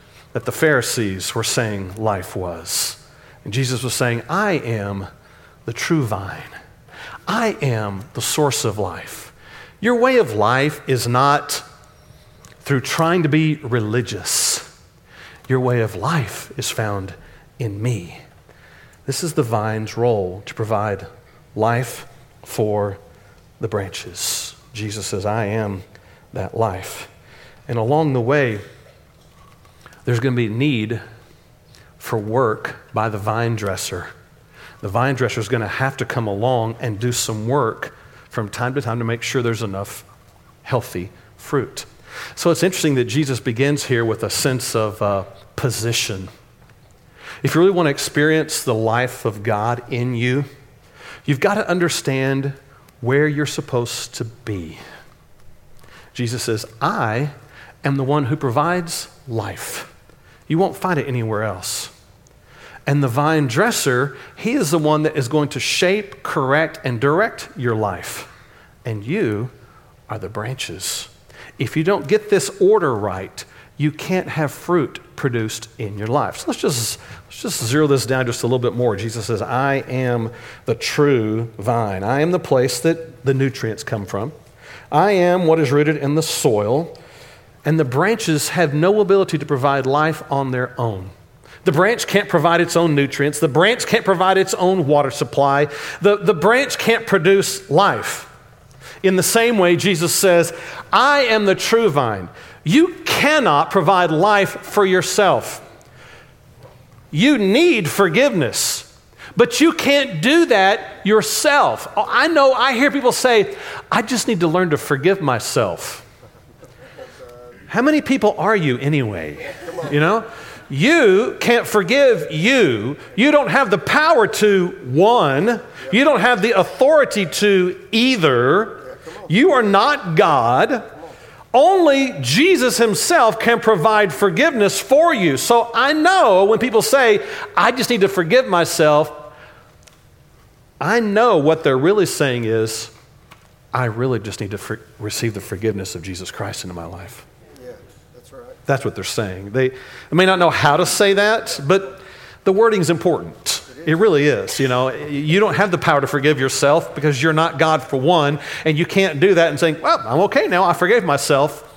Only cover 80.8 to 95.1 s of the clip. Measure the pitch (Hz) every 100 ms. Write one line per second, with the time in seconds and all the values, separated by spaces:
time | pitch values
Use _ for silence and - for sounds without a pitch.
80.8 | - - 147 127 107 110 117 - 101 117
81.8 | 107 95 101 135 160 180 - 131 123 -
82.8 | 160 165 - - 135 135 135 - 113 104
83.8 | - 113 98 101 120 - - - - -
84.8 | - 151 196 196 175 180 165 160 139 143
85.8 | 151 151 139 151 156 - 147 104 104 139
86.8 | 170 - - - - - - - 147 160
87.8 | 131 131 190 226 170 151 - 180 156 147
88.8 | 175 214 190 196 190 156 147 139 139 139
89.8 | 131 143 156 156 - 139 135 127 123 -
90.8 | 117 95 95 - - _ - - 180 151
91.8 | 196 233 - - 196 170 151 170 170 170
92.8 | 170 143 135 - 147 147 156 139 196 240
93.8 | - 226 294 175 185 190 185 - 180 190
94.8 | 139 147 135